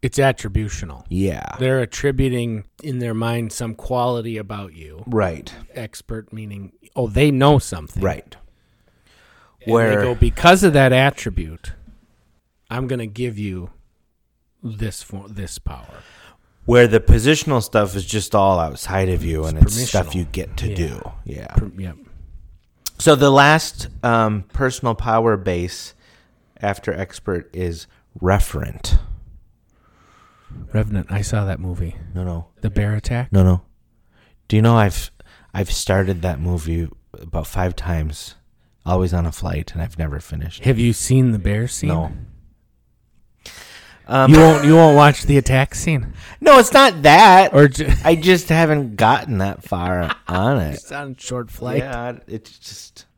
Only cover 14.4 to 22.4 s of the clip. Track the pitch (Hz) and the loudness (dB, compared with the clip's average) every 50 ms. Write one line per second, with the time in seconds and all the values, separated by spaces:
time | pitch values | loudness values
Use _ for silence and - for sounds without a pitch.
14.4 | _ _ _ _ _ 123 107 104 113 110 98 - - - - 95 98 95 107 92 | _ _ _ _ _ -14 -10 -8 -8 -10 -10 -12 -16 -16 -16 -18 -16 -16 -14 -14
15.4 | 95 82 - - - - 69 65 58 - - - - _ _ _ _ - _ _ | -14 -14 -14 -12 -12 -12 -12 -12 -20 -20 -20 -20 -20 _ _ _ _ -20 _ _
16.4 | _ _ _ _ _ - 120 120 120 117 104 113 - - - 120 107 135 151 151 | _ _ _ _ _ 2 4 4 6 6 4 0 4 4 4 4 6 2 0 0
17.4 | - - 147 120 107 - - 110 104 98 92 98 90 - - 110 98 - - 107 | 0 -2 -2 -2 -4 -2 -2 -2 -2 -2 -4 -10 -10 -6 -6 -6 -6 -2 0 0
18.4 | 98 98 95 90 82 78 69 64 - - - 98 95 92 92 85 80 85 82 78 | 2 2 2 0 -2 -6 -8 -12 -12 -6 -4 -4 -2 -2 -2 -4 -4 -4 -4 -4
19.4 | 78 78 78 78 76 - 101 113 127 123 - 101 90 80 - 92 87 80 - 92 | -4 -6 4 4 4 4 4 -4 -6 -4 -2 -4 -4 -4 -6 -8 -8 -6 -8 -10
20.4 | 87 - - - - 113 104 92 85 78 60 50 - - - - - - 71 71 | -10 -8 -8 -8 -8 -6 -6 -6 -6 -6 -8 -12 -16 -16 -16 -16 -16 -16 -16 -16
21.4 | - - - - 110 101 - 92 98 90 76 - - - - - - - - - | -16 -2 -2 -2 -2 -2 -12 -14 -14 -14 -14 -16 -20 -20 -20 -20 -20 -20 -20 -20